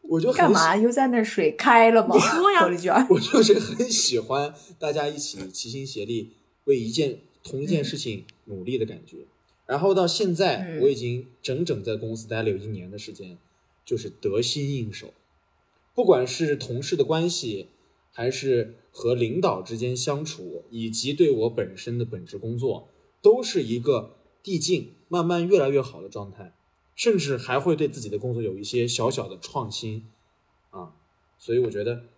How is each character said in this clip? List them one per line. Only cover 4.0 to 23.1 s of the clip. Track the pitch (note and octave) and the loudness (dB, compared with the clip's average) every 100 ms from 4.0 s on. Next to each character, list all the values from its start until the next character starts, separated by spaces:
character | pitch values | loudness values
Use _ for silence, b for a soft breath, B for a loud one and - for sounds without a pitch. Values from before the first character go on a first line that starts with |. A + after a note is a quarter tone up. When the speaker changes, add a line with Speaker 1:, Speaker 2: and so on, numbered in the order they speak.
| - A#2+ | 2 0
Speaker 1:
欢 | G#2+ C3+ D3+ D#3+ B F3 | -2 -4 -4 -8 B -8
大 | D#3 | -4
家 | D3+ D3 | -2 -4
一 | C#3+ | -4
起 | - G2 F#2+ | -10 -10 -12
齐 | - A#2 | -10 -10
心 | C3+ C3 | -10 -10
协 | G#2+ | -10
力 | G2+ A#2 G#2+ _ _ _ | -6 -6 -6 _ _ _
为 | - C3+ | 0 2
一 | A2+ | 2
件， | C#3 C#3+ A#2+ _ _ | -2 -2 -4 _ _
同 | - C3+ | -12 -8
一 | D3 | -2
件 | E3 | -2
事 | C3+ C#3+ | -2 -6
情 | B2 G2+ - _ - | -8 -10 -14 _ -16
努 | G2 | -12
力 | F#2 B2+ | -6 -4
的 | |
感 | G#2+ F2 D#2+ | -4 -8 -20
觉。 | - | -20
Speaker 2:
嗯。 | - _ _ _ - | -20 _ _ _ -6
Speaker 1:
然 | C#3 | 0
后 | F#3+ | 2
到 | F#3+ F3 | 2 2
现 | - G3+ | 0 -2
在， | E3+ F#3 A2+ | 2 0 0
Speaker 2:
嗯。 | F3 D#3+ | -4 2
Speaker 1:
我 | - | 2
已 | B2 | 2
经 | A#2+ B2 B2+ _ | -4 -6 -8 _
整 | - C3+ | -6 -4
整 | F3 A#2 | -2 -4
在 | G2+ G#2+ | -4 -6
公 | A2+ A2+ | -6 -10
司 | - | -8
待 | A2 | -4
了 | A2 | -2
有 | G2 | -4
一 | G#2+ | -6
年 | G2+ F2+ | -10 -12
的 | G2+ | -14
时 | - | -16
间， | G2+ F#2 F2 _ _ _ _ | -16 -18 -20 _ _ _ _
就 | - A#2 | -6 -6
是 | G2+ | -6
得 | - G#2 G2+ | -6 -2 0
心 | B2 D3 C#3 | -2 -4 -4
应 | C3+ G#2+ | -4 -6
手。 | - - _ _ _ _ _ _ _ _ | -10 -18 _ _ _ _ _ _ _ _
不 | - | 0
管 | G#3 C#3 B2+ | 4 4 4
是 | - D#3 C#3+ | -2 -2 -2
同 | - A#2+ | -4 -8
事 | A#2+ F3 | -4 0
的 | |
关 | B2+ D#3+ F3 | 2 2 0
系， | E3+ B2 G2+ F#2 _ _ _ _ | -2 -6 -8 -12 _ _ _ _
还 | - A#2+ | -6 -6
是 | C3 C3+ B2 A2+ - _ | -4 0 0 0 -10 _
和 | - A#2 | -4 -2
领 | B2 A#2 D3 | 0 0 0
导 | F3+ F#2 | -2 -2
之 | F#2 A2+ | -8 -6
间 | B2 B2 | -6 -4
相 | D3+ C#3+ | -4 -4
处， | D#3 - F2+ D#2+ - | -6 -12 -12 -14 -14
以 | A#2 A2+ | -8 -6
及 | A2 C3 | -4 -6
对 | C#3+ A#2 | 2 2
我 | A2+ A2+ | 4 0
本 | A2+ F#2 - | -2 -6 -8
身 | - A#2+ | -8 -6
的 | |
本 | A2+ G2 F2 | -6 -8 -12
职 | G2+ | -12
工 | A2+ A#2+ | -8 -4
作， | C3 F#2 - _ _ | -4 -4 -10 _ _